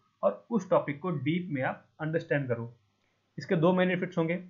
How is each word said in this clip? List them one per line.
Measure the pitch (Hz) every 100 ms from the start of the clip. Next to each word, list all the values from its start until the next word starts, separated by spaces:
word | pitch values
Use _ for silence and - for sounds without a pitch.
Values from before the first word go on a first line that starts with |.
| _ -
और | 196 - -
उस | 233 -
topic | 151 147 143
को | 185 156
deep | 127 175 180
में | 139
आप | 139 208 _ -
understand | 156 160 156 147 131
करो। | 120 117 - _ _ _ _ _ -
इसके | - 185
दो | 165
benefits | 185 185 180 180 -
होंगे, | 165 175 -